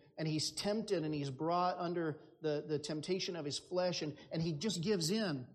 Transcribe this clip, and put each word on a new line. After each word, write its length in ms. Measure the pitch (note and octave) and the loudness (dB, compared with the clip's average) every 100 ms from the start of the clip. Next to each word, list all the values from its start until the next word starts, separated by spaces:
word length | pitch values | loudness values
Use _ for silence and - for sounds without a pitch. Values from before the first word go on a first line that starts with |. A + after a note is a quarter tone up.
| - - | -10 -4
and 100 | D#3+ | 0
he's 220 | D#3 - | 0 0
tempted 540 | - G3+ G#3+ G#3+ F#3 | -2 0 0 2 0
and 100 | D#3 | 2
he's 160 | D3+ C#3 | 0 -2
brought 460 | C3 D#3+ F3 F3+ F3+ | -2 2 4 4 2
under 400 | F3 F3 D#3+ C#3+ - - | 0 0 0 -2 -8 -4
the, 200 | D#3 D3 D#3 | 0 0 0
the 100 | D3 | -2
temptation 560 | - D#3 D3 F#3 F3+ | -2 -4 -2 -2 -2
of 120 | E3+ D3 | -4 -4
his 120 | C3+ | -6
flesh 440 | - F3+ F3+ E3+ | -2 0 2 0
and, 120 | D#3 - - | -2 -6 -4
and 120 | E3 | -2
he 100 | E3 | 0
just 300 | D3+ A3 F3+ | 0 0 0
gives 280 | E3 G3+ D#3+ | 2 2 2
in, 360 | G#3+ G3+ C#3 B2 | 2 2 -2 -6